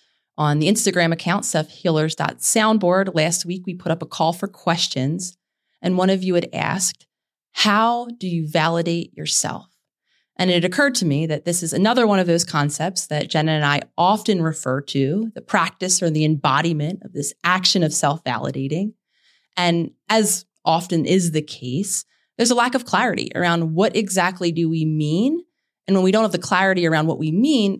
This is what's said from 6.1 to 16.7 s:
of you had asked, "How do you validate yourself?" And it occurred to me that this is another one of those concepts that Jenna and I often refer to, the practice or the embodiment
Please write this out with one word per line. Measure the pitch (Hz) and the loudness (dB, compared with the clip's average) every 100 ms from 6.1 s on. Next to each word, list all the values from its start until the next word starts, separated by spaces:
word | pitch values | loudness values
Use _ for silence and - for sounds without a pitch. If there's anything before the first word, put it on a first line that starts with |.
of | 190 | 2
you | 185 | 0
had | 175 - | 0 -2
asked, | - - 190 180 - _ _ _ _ _ | -4 -4 -2 -4 -6 _ _ _ _ _
"How | - 214 202 226 240 240 240 | -2 2 2 2 0 -6 -8
do | 185 | -4
you | 170 151 | -4 0
validate | 160 160 170 170 170 - - | 0 2 0 0 -4 -6 -10
yourself?" | 151 - - - - _ _ _ _ _ _ - | -4 -2 -4 -8 -14 _ _ _ _ _ _ -2
And | 185 | 2
it | 175 | 2
occurred | 180 185 277 254 | 2 2 0 2
to | 170 | 0
me | 139 | 0
that | 160 151 175 | 0 -2 -2
this | 175 | -4
is | 165 | -2
another | - 208 247 220 | 0 2 4 4
one | 196 | 2
of | 175 | 2
those | 165 | 0
concepts | - 151 147 - 170 180 - | 0 -2 -2 -2 -4 -4 -4
that | 151 151 | -4 -2
Jenna | 160 156 | 0 0
and | 156 | 2
I | 143 147 - - | 2 0 -2 0
often | 180 214 - 185 | 2 2 0 0
refer | 160 156 131 135 | 0 -2 -4 -4
to, | - 139 135 190 226 | -2 -2 0 0 -4
the | - | -8
practice | - 190 170 - 185 185 | -2 0 0 -4 -2 0
or | 170 | 0
the | 156 156 | 2 2
embodiment | 151 147 135 170 | 2 2 2 2